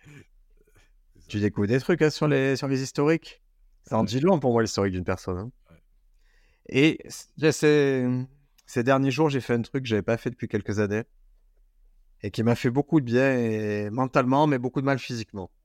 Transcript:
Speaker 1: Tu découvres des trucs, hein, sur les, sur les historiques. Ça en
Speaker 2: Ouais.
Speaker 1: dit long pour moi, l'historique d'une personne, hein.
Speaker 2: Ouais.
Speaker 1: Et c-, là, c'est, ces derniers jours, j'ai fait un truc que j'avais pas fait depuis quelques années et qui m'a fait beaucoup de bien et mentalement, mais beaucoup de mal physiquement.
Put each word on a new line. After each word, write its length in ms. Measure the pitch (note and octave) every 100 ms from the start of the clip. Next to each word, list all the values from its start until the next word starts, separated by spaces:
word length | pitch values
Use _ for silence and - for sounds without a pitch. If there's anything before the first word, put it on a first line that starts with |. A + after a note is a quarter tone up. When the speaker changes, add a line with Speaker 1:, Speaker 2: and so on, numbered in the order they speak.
| - D3 - _ _ _ _ _ _ _ _ _ -
Speaker 1:
Tu 120 | G#2
découvres 280 | G2+ - G2+
des 120 | B2+
trucs, 220 | C3 E3+
hein, 80 | D#3
sur 180 | - D3+
les, 280 | C#3 C3+ C3
sur 120 | C#3
les 140 | C3+
historiques. 600 | C3 - C#3+ E3 - - _ _ _ _
Ça 140 | - A2+
en 40 |
Speaker 2:
Ouais. 60 | G2+
Speaker 1:
dit 120 | B2
long 200 | E3 F3+
pour 120 | C3+
moi, 100 | A#2
l'historique 320 | A2 - G2
d'une 100 | F#2
personne, 340 | F2+ F#2 - F2+
hein. 140 | A2+ - _
Speaker 2:
Ouais. 80 | D#2+ _ _ _ _ _ _ _ _ -
Speaker 1:
Et 300 | - D#3 - -
c-, 180 | - - -
là, 140 | D3+
c'est, 540 | C3+ D3+ D3 C#3 C3 B2+ B2+ C3 _ _ _ -
ces 180 | -
derniers 280 | A#2+ C3+ C3+
jours, 180 | C3 D#3
j'ai 120 | C#3
fait 120 | -
un 80 | A#2+
truc 220 | A2 C#3
que 60 | B2+
j'avais 120 | G#2+
pas 160 | F#2+ A#2
fait 120 | B2+
depuis 180 | A#2+ G#2+
quelques 320 | A2 G2 G#2
années 240 | G#2 G#2+ A#2 _ _ _ _ _ _ _ _ _ _ _
et 100 | G#2
qui 120 | -
m'a 120 | A2+ A#2
fait 140 | C3
beaucoup 300 | B2+ C#3+ E3
de 60 | A#2+
bien 320 | A#2+ C3+ B2+
et 520 | A#2 G#2+ G#2+ G#2 G#2
mentalement, 580 | A#2 C3 C#3+ B2+ C3+ D#3
mais 100 | C3
beaucoup 220 | B2 C#3+
de 40 | C3+
mal 140 | C3+
physiquement. 520 | - A#2+ G#2+ G2+ F2+ _